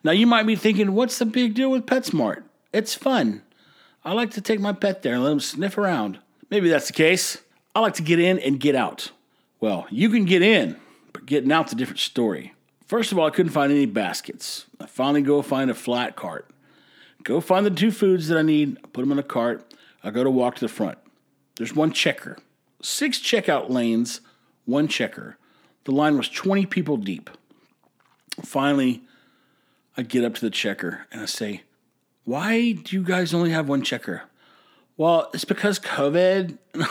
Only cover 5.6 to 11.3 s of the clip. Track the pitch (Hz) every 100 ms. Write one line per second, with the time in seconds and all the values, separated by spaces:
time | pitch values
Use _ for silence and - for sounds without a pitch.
5.6 | 196 190 196 156 107 92 _ _ - 208
6.6 | 175 156 - - 160 185 - - _ _
7.6 | _ 214 220 - 156 170 175 185 135 139
8.6 | 143 131 113 - - - _ _ _ -
9.6 | 110 92 - 110 214 233 185 180 190 214
10.6 | 101 - - _ _ - -